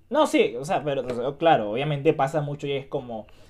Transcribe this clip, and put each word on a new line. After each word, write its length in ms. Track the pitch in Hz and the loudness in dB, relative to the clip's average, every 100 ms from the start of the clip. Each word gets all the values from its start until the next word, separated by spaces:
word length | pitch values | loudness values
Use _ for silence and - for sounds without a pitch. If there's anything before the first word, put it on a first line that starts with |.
| - | -2
No, 180 | 269 285 | 0 2
sí, 280 | 311 170 117 | 4 2 0
o 80 | 147 | -4
sea, 180 | 175 | -2
pero, 180 | 147 139 123 | -2 -4 -4
o 40 | |
sea, 280 | 120 127 135 | -4 -4 2
claro, 340 | 165 135 104 | 4 4 2
obviamente 420 | 117 147 143 151 | -2 -2 0 2
pasa 280 | 156 170 160 | 2 0 0
mucho 260 | 143 143 143 | -4 -4 -6
y 60 | |
es 120 | 139 127 | -6 -6
como, 420 | 143 123 110 104 - - | -8 -6 -12 -12 -20 -20